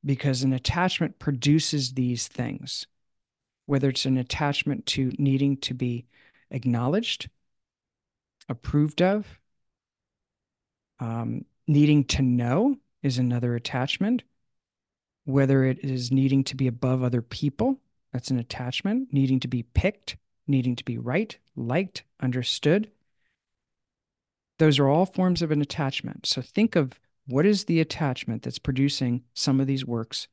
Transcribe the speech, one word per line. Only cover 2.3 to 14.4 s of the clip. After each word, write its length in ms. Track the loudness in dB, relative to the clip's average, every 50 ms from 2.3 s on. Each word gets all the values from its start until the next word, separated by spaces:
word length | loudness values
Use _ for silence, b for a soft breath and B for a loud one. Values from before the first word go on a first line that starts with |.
| -6 -8 -6 -6 -6 -10 -10 -10 -10 -10 -12 _ _ _ _ _ _ _ _ _ _ _ _ _ _ _ _
whether 220 | -2 0 2 2 0
it's 180 | 0 0 0
an 100 | 0 0
attachment 720 | 0 0 -4 -4 -2 -2 -2 -2 -2 -2 -4 -4 -4 -4
to 260 | -4 -2 -2 -2 -2 -2 0
needing 380 | 0 2 2 4 2 2 0 0
to 160 | -4 -8 -4
be 320 | -4 -4 -4 -4 -6 -8 b b b b b b b b b
acknowledged, 800 | -10 -4 -2 0 0 2 0 0 0 0 -2 -2 -6 -8 -10 -16 _ _ _ _ _ _ _ _ _ _ _ _ _ _ _ _ _ _ _ _ _ _ -10 _
approved 540 | -10 -8 _ -2 2 2 2 2 2 2 2
of, 380 | 2 2 0 -2 -6 -14 _ _ _ _ _ _ _ _ _ _ _ _ _ _ _ _ _ _ _ _ _ _ _ _ _ _ _ _ _ _ _ _ _
um, 440 | -8 -8 -6 -6 -6 -6 -6 -8 -10 _ _ _ _
needing 380 | 2 4 6 6 6 6 4 4
to 180 | 2 0 2 2
know 540 | 2 2 2 2 0 0 2 2 2 0 -2 _ _ _ _ -4
is 160 | -2 0 0
another 360 | 0 0 0 0 0 -2 -2
attachment, 680 | -2 -6 -4 -4 -4 -2 -2 -2 -2 0 -2 -2 -2 -4 _ _ _